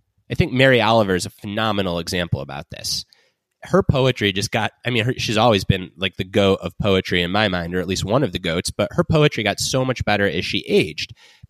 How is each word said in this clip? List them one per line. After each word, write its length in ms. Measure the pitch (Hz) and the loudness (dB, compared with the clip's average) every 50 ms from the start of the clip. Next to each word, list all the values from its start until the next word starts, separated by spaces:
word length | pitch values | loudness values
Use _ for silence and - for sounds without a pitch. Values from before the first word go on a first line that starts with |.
| _ _ _ _ _ - | _ _ _ _ _ -8
I 40 | 123 | -2
think 160 | - 185 160 | -2 0 0
Mary 300 | 127 127 131 135 127 117 | 2 4 6 6 6 6
Oliver 340 | 107 107 117 117 107 95 92 | 4 4 4 4 4 4 2
is 120 | 87 92 | 0 -2
a 40 | 101 | -4
phenomenal 680 | - _ - 104 101 110 110 110 104 101 95 92 85 85 | -12 _ -10 -6 -4 -2 -2 -2 0 0 -2 -2 -2 -4
example 420 | 85 - 95 90 87 85 - 69 | -4 -4 -2 -2 -2 -2 -2 -4
about 300 | 69 69 67 71 82 - | -6 -8 -12 -14 -14 -14
this. 340 | - - - - - - - _ _ _ _ _ _ _ _ _ _ _ - | -16 -12 -8 -8 -8 -8 -8 _ _ _ _ _ _ _ _ _ _ _ -10
Her 200 | - - 190 196 | -2 0 0 2
poetry 500 | - - 131 131 131 127 - 107 101 92 | 2 2 2 2 2 2 2 0 0 0
just 200 | 98 98 - - | -2 -4 -4 -2
got, 200 | 117 107 110 _ _ - | -2 -2 -4 _ _ -6
I 40 | 120 | -4
mean, 140 | 123 117 107 | -2 0 0
her, 100 | 127 123 - | -2 -2 -4
she's 180 | - - 110 | -4 -2 2
always 280 | 107 113 123 110 98 87 | 4 4 4 4 4 2
been, 260 | - 98 92 92 - _ | 0 -2 -2 -2 -10 _
like, 200 | 80 95 95 - | -6 -6 -6 -4
the 80 | - 98 | -6 -8
goat 360 | 92 98 107 98 98 95 - - | -2 2 2 4 4 4 2 -2
of 160 | 87 - - | -10 -8 -4
poetry 440 | - 104 95 95 - - 98 90 87 | 0 2 2 2 0 0 0 0 0
in 100 | 87 95 | 0 0
my 160 | 104 110 101 | 0 0 0
mind, 260 | 90 87 85 85 90 | 0 -2 -4 -4 -4
or 60 | 92 | -6
at 80 | 87 90 | -4 -4
least 160 | 95 - - | -4 -4 -2
one 180 | 92 107 139 147 | 0 0 0 0
of 100 | 101 87 | -2 -4
the 60 | 90 | -6
goats, 320 | 92 92 92 90 - - | -6 -4 -4 -2 -4 -4
but 180 | - - 104 - - | -4 -4 -4 -2 -2
her 120 | - - | -4 -2
poetry 380 | - 160 156 147 147 - - 107 | 0 2 4 4 2 2 0 -2
got 180 | 101 95 - | -2 -2 -2
so 240 | - - - 131 131 | -4 -2 -2 -2 -2
much 200 | 131 123 - - | -2 -2 -2 -2
better 220 | - 104 101 101 | 0 0 0 0
as 180 | 95 73 87 92 | -2 -2 -4 -4
she 160 | - - 98 | -4 -4 -6
aged, 520 | - - 196 202 110 80 76 - - - - _ - - _ _ _ | -4 0 0 0 0 0 -4 -10 -12 -12 -14 _ -20 -20 _ _ _